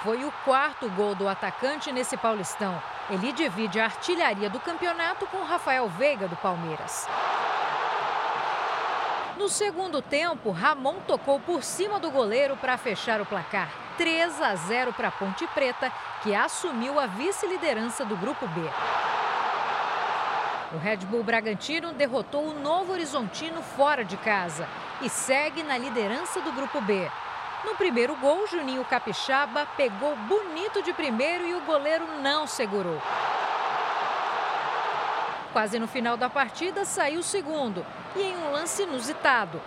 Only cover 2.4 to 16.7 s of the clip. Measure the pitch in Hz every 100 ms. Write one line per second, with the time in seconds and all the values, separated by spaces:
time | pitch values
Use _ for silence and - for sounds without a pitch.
2.4 | 175 - 196 170 - - - 190 226 262
3.4 | 302 180 220 190 220 - - 349 302 196
4.4 | 208 220 - 330 349 339 330 392 403 381
5.4 | 320 339 - 262 226 165 285 262 190 170
6.4 | 190 175 165 151 - - - - - -
7.4 | - - - - - - - - - -
8.4 | - - - - - - - - - -
9.4 | 392 - 415 330 381 294 - 285 339 311
10.4 | 220 170 254 302 262 370 - 277 - 277
11.4 | 302 339 - - 403 415 330 269 214 233
12.4 | 277 269 262 247 254 190 - 220 202 196
13.4 | 160 202 160 - - - 330 330 339 294
14.4 | 277 190 165 240 254 - 220 - 196 190
15.4 | 330 - 262 - 254 - - - 214 202
16.4 | 254 - 359